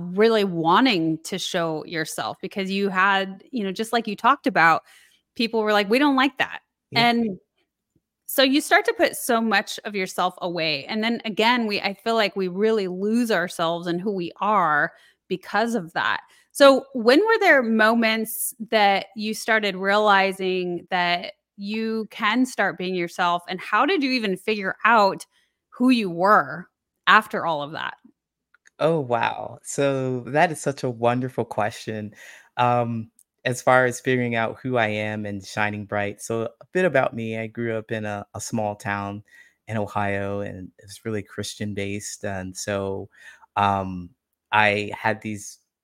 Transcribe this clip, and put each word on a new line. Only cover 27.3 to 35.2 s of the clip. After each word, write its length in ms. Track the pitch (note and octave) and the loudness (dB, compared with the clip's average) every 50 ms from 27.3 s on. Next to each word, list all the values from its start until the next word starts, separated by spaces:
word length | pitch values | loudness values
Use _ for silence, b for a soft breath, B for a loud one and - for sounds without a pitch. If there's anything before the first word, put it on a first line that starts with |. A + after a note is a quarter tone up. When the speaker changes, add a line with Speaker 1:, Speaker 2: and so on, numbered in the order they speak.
| - F#3+ B2+ | -6 -4 -2
Speaker 1:
all 180 | E3+ D#3+ D3 C#3+ | -2 -2 -2 -4
of 100 | C#3+ D#3+ | -6 -8
that? 220 | - B1+ - - _ _ - _ _ _ _ _ _ _ _ _ _ _ _ _ _ | -8 -8 -8 -10 _ _ -20 _ _ _ _ _ _ _ _ _ _ _ _ _ _
Speaker 2:
Oh, 220 | C#3+ D#3 E3 D#3+ | 2 2 2 2
wow. 580 | C#3 B2 A#2+ A#2 A2+ A2 A2 G#2+ G#2+ A2+ A#2 A2+ _ | 0 0 0 0 0 0 -2 -4 -10 -12 -12 -16 _
So 580 | - - - C#3+ C#3 C3+ C3+ C3 C3 B2+ B2 | -10 -2 0 0 0 2 0 -2 -2 -4 -4
that 300 | A#2+ A#2 C3 D3 E3+ F3 | -6 -2 2 2 2 2
is 100 | D#3 - | 0 -2
such 220 | - D3+ C3+ - - | -4 -4 -4 -2 -4
a 80 | C3 | -4
wonderful 540 | A#2 A2+ A#2 A#2 A#2+ B2+ B2+ B2+ - - A#2+ | -4 0 0 2 2 2 -2 -4 -4 -4 -6
question. 720 | - - - G#2 G#2+ - - - - A2 A2 G#2 G#2 B B B B B B B B B | -4 -2 -2 -2 -2 -4 -8 -10 -8 -8 -8 -8 -10 B B B B B B B B B
Um, 540 | - B2 B2 A#2+ A#2+ A#2+ A#2+ A#2 A2+ A2 - _ _ _ _ _ _ _ | 0 2 2 2 2 0 -2 -4 -6 -8 -10 _ _ _ _ _ _ _
as 160 | B2+ B2 A#2+ | -4 -4 0
far 240 | - - B2+ B2+ B2+ | 4 6 6 6 6
as 160 | B2 A#2+ - | 4 -2 -2
figuring 340 | - C3+ B2+ B2 B2 A#2+ A#2 | -2 0 0 0 0 -2 -2
out 240 | A#2 A2+ A2 - - - | -2 -2 -4 -6 -8 -8
who 160 | C3 B2+ A#2+ | -2 0 0
I 80 | A2 G#2+ | 0 0
am 380 | G#2+ G#2+ G#2+ G#2+ G#2+ G#2+ | 0 -2 -4 -4 -4 -6